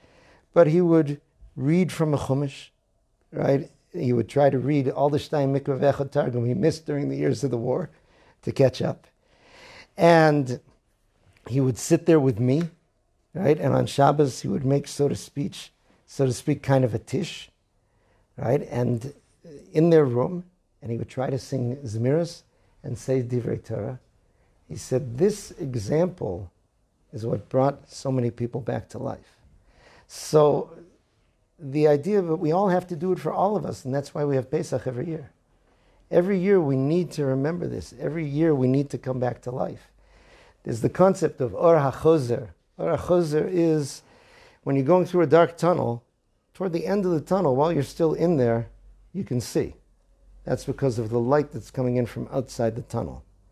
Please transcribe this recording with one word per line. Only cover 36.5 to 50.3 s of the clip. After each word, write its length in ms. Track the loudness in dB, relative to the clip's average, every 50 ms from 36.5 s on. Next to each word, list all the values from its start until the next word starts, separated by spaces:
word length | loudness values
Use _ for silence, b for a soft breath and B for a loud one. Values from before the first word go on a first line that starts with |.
| 4 4
we 140 | 4 2 2
need 360 | 0 2 2 2 0 0 -2 -4
to 120 | -4 -2
remember 400 | 0 0 0 0 -2 -4 -4 -6 -6
this. 260 | -6 -8 -10 -12 -12 -8
Every 260 | -8 -6 -6 -4 -6
year 280 | -4 -2 2 2 2 4
we 140 | 4 4 2
need 220 | 2 2 0 -2
to 60 | -6 -8
come 200 | -6 -6 -4 -2
back 220 | -2 -4 -4 -6 -8
to 80 | -8
life. 400 | -6 -6 -6 -6 -6 -12 -18 _ _ b b b b b b b b b b b b b -10
There's 180 | -8 -6 -2
the 80 | -2 -2
concept 520 | 2 4 4 4 4 4 0 -2 -2 -2
of 140 | -6 -6 -2
Or 220 | 2 4 6 6 6
HaChozer. 720 | 4 0 -2 0 2 4 4 4 2 0 -4 -4 -6 -10 -16 _ _ _ _ -6
Or 180 | -4 -2 -2
HaChozer 540 | -2 0 0 0 0 0 0 0 -2 -2 -2
is 520 | 0 0 2 2 2 0 -2 -4 -8 -14 -20 b b b b b b b b b b b b
when 120 | -2 0
you're 100 | 0 2
going 200 | 4 4 4 2
through 160 | 2 2 2
a 60 | 2 6
dark 300 | 6 6 6 4 2 0
tunnel, 460 | 0 0 2 2 0 -2 -4 -6 -10 _ _ _ _ _ _ _ _ _ _
toward 200 | -8 -6 -4 -4
the 120 | -4 -2
end 200 | -2 -2 0 0
of 60 | 0
the 100 | 0 -2
tunnel, 340 | -2 0 0 2 2 2 2
while 160 | 2 2 2
you're 120 | 0 -2 -4
still 300 | -4 -2 0 0 0 0
in 240 | 2 0 2 2 2
there, 300 | 2 2 2 0 -2 -6 -12 -20 -20 -20 -20 _ _ _ -10
you 100 | -10 -6
can 180 | -4 -4 -4
see. 320 | -4 -4 -2 -2 -2 -4 -6 -16 _ _ _ _ _ _ _ _ _ -20